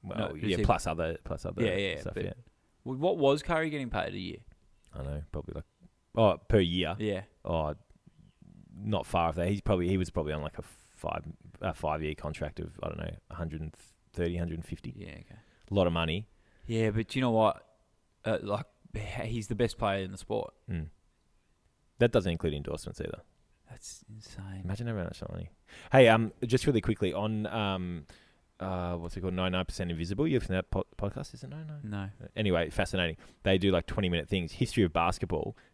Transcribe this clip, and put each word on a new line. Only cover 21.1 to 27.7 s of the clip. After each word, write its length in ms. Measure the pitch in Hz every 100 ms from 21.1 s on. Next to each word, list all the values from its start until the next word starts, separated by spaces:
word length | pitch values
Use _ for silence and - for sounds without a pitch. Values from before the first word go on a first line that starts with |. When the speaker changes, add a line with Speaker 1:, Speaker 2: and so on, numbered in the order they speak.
| _ _ _ _ _ _ _ _ -
Speaker 1:
That 140 | 117
doesn't 200 | 117 92
include 220 | 85 82
endorsements 460 | 73 71 78 - -
either. 200 | - - - _ _ _ -
Speaker 2:
That's 340 | 117 - - -
insane. 540 | 107 - - 98 95
Speaker 1:
Imagine 220 | 90 104 117
having 180 | 107
that 160 | 82 -
much 100 | 82
money. 200 | 82 85 - - - -
Hey, 160 | 135 117
um, 240 | 113 110 - 120
just 200 | 127 -
really 140 | 117
quickly 320 | - 107 92
on, 340 | 92 107 107 107
um, 580 | 113 101